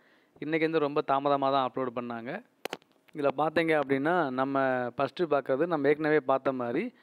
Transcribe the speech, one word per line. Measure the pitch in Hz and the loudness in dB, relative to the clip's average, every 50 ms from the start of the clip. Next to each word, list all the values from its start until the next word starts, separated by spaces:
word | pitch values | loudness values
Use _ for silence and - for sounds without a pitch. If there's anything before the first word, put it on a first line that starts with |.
| _ _ _ _ _ _ _ - 143 | _ _ _ _ _ _ _ -12 -8
இன்னைக்கு | 147 160 160 160 | -4 -2 0 0
வந்து | 160 160 160 147 | 2 2 0 0
ரொம்ப | 143 147 156 147 - | 0 0 -2 0 0
தாமதமா | 135 139 139 143 143 139 135 135 139 | 0 0 2 2 0 2 2 2 2
தான் | 135 131 | 2 0
அப்லோட் | 127 - 131 131 123 117 | 0 -2 -4 -6 -4 -6
பண்ணாங்க. | 123 123 120 117 117 113 127 165 220 247 _ _ _ _ - - - _ _ _ _ _ _ - | -8 -8 -8 -10 -10 -10 -10 -12 -12 -14 _ _ _ _ -14 -14 -14 _ _ _ _ _ _ -10
இதுல | 156 139 139 131 139 | -2 0 0 2 2
பார்த்தீங்க | 151 160 156 175 165 160 156 151 | 0 0 2 0 2 2 2 2
அப்படின்னா, | 139 131 139 135 139 160 180 180 156 135 | 2 2 0 2 2 2 2 2 0 0
நம்ம | 127 131 135 139 139 135 135 131 127 127 123 120 117 | 0 -2 -2 0 0 0 2 2 0 0 -2 -4 -4
ஃபஸ்ட்டு | - 139 127 - - 180 151 147 | -4 -4 -4 -2 -4 -2 0 0
பார்க்கறது, | 139 127 - 135 131 165 | 0 2 0 0 0 0
நம்ம | 180 170 147 139 143 | 0 0 0 2 2
ஏற்கனவே | 151 147 156 151 156 151 | 2 2 2 2 2 2
பார்த்த | 131 131 135 131 - 143 131 | 2 2 0 2 2 -2 -2
மாதிரி, | 127 120 120 120 156 226 254 - _ | -2 -4 -2 -2 -4 -4 -4 -10 _